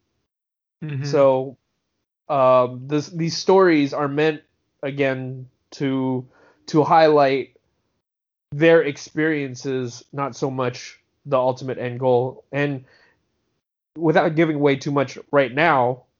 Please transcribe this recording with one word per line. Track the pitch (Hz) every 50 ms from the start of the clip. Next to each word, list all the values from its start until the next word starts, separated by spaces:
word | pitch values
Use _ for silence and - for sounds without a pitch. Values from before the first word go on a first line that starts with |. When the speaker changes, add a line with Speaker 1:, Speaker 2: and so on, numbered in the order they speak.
| _ _ _ _ _ _ _ _ _ _ _ _ _ _ _ _ 160
Speaker 1:
Mm-hmm. | 151 143 131 147
Speaker 2:
So, | 143 151 147 139 135 131 131 131 139 127 _ _ _ _ _ _ _ _ _ _ _ _ _ _ -
um, | 147 139 127 127 127 127 123 123 127 127 131
this, | 135 151 147 143 -
these | 180 165 165 156 -
stories | - - - 185 190 190 180 160 147 143 135 -
are | 143 147 139
meant, | 139 151 156 160 151 143 - _ _ _ _ _ _ _
again, | 147 139 139 139 143 131 131 131 131 127 131 131 127 127 _ _ _ _
to, | - - 147 135 135 131 131 131 127 123 127 - _ _ _ _ _ _ _
to | - - 151 135
highlight | 147 170 160 160 156 151 147 139 135 139 131 117 - _ _ _ _ _ _ _ _ _ _ _ _ _ _ _ _ _ _ _ _
their | 147 143 160 165 165 165
experiences, | 139 147 143 - - - - 156 151 160 156 147 139 131 123 127 - 139 131 131 127 120 117 - - _
not | - 139 139 131 117
so | - 151 139
much | 131 131 127 123 123 - - - - _ _ _ _ _ -
the | 143 139 127
ultimate | 127 127 127 131 139 127 123 -
end | 123 123 120 123
goal. | 131 127 123 120 127 131 131 - - _
And | 135 139 147 147 139 127 131 _ _ _ _ _ _ _ _ _ _ _ _ _ _ _ _ _ _ _ _ _ _
without | 156 170 156 160 180 156 175 151
giving | 156 170 160 151
away | 143 147 143 139
too | 131 - 151
much | 143 143 131 127 - - - _
right | 143 143 135 117
now, | 123 143 165 170 147 131 120 123 131 127 _ _ _